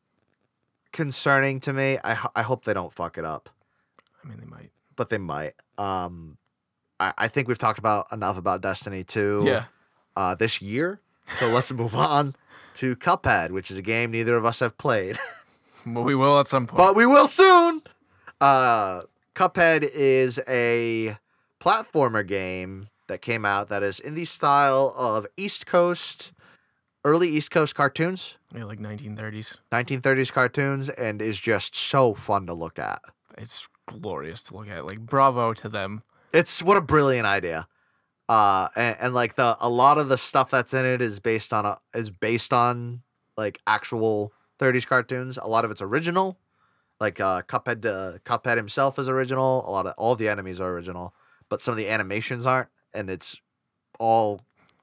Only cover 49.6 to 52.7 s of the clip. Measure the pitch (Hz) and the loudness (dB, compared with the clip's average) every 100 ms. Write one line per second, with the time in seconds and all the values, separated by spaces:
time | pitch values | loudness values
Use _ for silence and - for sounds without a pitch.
49.6 | - 98 92 - 113 123 107 104 95 90 | -2 -4 -4 -2 0 2 0 -2 -6 -6
50.6 | 92 87 87 87 87 _ _ _ - 104 | -6 -6 -8 -10 -12 _ _ _ -8 -6
51.6 | - 113 104 110 95 101 - 123 123 131 | -4 -4 0 -2 -2 -4 -6 -4 0 0
52.6 | 120 | -2